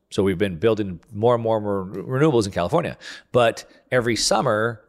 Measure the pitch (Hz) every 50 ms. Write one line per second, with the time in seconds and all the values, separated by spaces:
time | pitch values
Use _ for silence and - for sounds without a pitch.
0 | _ _ - - 98 98 95 85 104 101 90 76 110 113 110 104 107 95 90 80
1 | - _ 113 101 107 120 123 117 117 113 110 110 104 104 101 98 92 92 - 98
2 | - - 127 131 147 160 139 117 101 98 95 90 85 87 - 165 143 92 64 -
3 | - - - - - _ - 123 120 117 110 - - - _ _ _ _ - 127
4 | 113 120 113 107 - - 190 214 190 131 107 107 110 117 117 - _